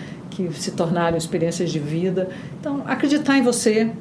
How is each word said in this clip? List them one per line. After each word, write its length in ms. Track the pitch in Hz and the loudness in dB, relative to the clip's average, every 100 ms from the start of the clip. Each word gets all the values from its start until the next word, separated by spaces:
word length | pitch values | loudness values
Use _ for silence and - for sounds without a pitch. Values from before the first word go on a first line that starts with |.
| - - - | -12 -12 -10
que 180 | - 175 | -4 -4
se 180 | 156 - | -4 -4
tornaram 460 | 175 170 175 170 165 | -2 0 2 2 2
experiências 560 | 160 175 170 170 170 | 0 0 0 0 -2
de 80 | 151 | -2
vida. 480 | 143 160 185 180 185 - - - | -2 0 0 0 -2 -6 -12 -8
Então, 220 | 302 277 - | -6 -4 -2
acreditar 500 | 262 285 294 285 269 | 0 2 2 4 4
em 60 | |
você 480 | 247 240 220 214 226 - | 4 4 4 4 2 0